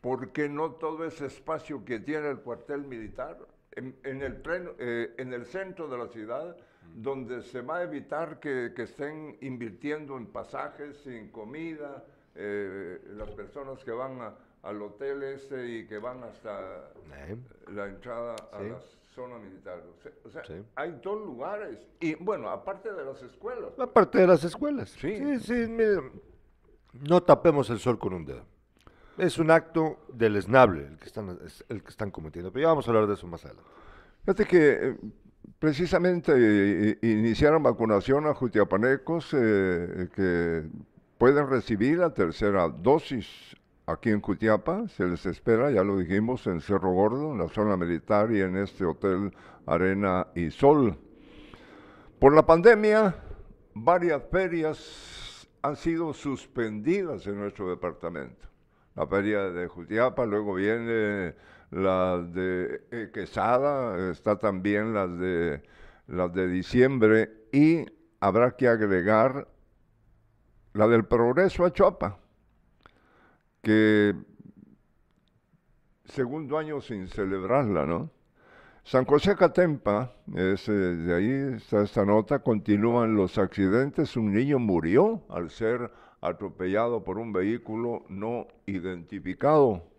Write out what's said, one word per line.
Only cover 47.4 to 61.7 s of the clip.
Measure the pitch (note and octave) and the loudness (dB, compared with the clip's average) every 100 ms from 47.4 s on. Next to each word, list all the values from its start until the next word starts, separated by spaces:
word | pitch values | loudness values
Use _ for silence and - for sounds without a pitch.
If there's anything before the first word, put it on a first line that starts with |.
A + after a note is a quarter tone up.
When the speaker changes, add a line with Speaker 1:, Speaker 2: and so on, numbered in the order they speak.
| E2+ | -4
Speaker 1:
zona | G#2 G#2+ F#2+ | -2 0 0
militar | E2+ E2+ - G#2 G#2+ | 0 -2 0 2 2
y | A2 | 2
en | F#2+ F#2 | 0 -2
este | G2 - | -4 -4
hotel | F2+ D#2+ G2+ F#2 G2+ - - - - | -4 -2 0 0 -2 -8 -20 -18 -2
Arena | E2+ F#2 G2 G2+ F#2 F2+ E2+ | 0 2 0 0 0 -2 -4
y | E2+ | -6
Sol. | - C#3 D3+ B2 D#2+ - - - - - - - - - - - _ | 4 6 6 4 -2 -14 -20 -20 -20 -20 -20 -20 -20 -20 -20 -20 _
Por | C3+ D#3 | 8 8
la | D#3 | 8
pandemia, | E3 F#3 A3 G#3+ G#3+ G#3+ E3+ - - - - _ | 8 8 8 6 4 4 0 -12 -18 -18 -20 _
varias | - A#2 F3+ F3 D3 - | -4 2 2 2 -2 -2
ferias | F3+ F#3+ E3+ D#3 D3 - - - - - - - _ | -2 -2 -2 -4 -6 -12 -20 -20 -18 -18 -18 -20 _
han | C#3 | -6
sido | D3 E3 E3 E3 | -4 -4 -2 -4
suspendidas | C#3 C#3+ B2+ - - A2+ G#2+ A2 G3 F3+ A#2 G2 | -6 -6 -8 -8 -6 -4 -4 -2 0 -2 -6 -8
en | G2+ | -6
nuestro | G2+ - F#2 | -8 -6 -6
departamento. | F2 F2+ E2+ E2+ E2+ B1+ - - _ _ _ _ | -4 -6 -6 -10 -8 -12 -14 -20 _ _ _ _
La | - D#2 | -8 -2
feria | F#2+ G2+ G#2 G2 | 0 0 -2 -2
de | F2 F2 | -6 -8
Jutiapa, | F2 E2 G#2+ B2+ D3 A#2 | -10 -6 0 0 0 -2
luego | G2+ G#2 | -2 -2
viene | F#2 G2+ A2+ A#2 A2+ G#2+ G#2 F2+ - - - _ | -2 0 -2 -2 -2 0 -2 -6 -8 -20 -20 _